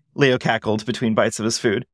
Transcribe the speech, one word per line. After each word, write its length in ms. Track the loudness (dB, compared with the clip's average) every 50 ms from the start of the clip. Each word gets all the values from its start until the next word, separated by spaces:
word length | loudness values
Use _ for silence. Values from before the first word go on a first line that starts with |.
| _ _ _
Leo 220 | 2 2 2 2 2
cackled 460 | 0 0 0 0 0 -2 -2 -2 -2
between 300 | -6 -4 -2 -2 0 2
bites 240 | 2 2 0 0 -2
of 60 | -2
his 120 | -2 -2
food. 300 | 0 0 0 0 0 -4 -8